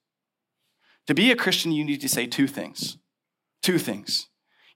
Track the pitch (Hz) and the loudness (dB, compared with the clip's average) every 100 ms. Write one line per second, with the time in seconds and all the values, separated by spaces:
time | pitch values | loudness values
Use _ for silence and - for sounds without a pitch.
0 | _ _ _ _ _ _ _ _ _ _ | _ _ _ _ _ _ _ _ _ _
1 | - 147 247 240 185 - 165 151 151 143 | 0 4 4 4 2 0 0 -2 -2 -2
2 | 131 123 120 - 135 107 82 - - - | -2 -2 -2 0 0 -2 -10 -8 -10 -12
3 | _ _ _ _ _ _ - 170 - 101 | _ _ _ _ _ _ 0 0 0 -8
4 | - - - _ _ _ _ | -4 -6 -6 _ _ _ _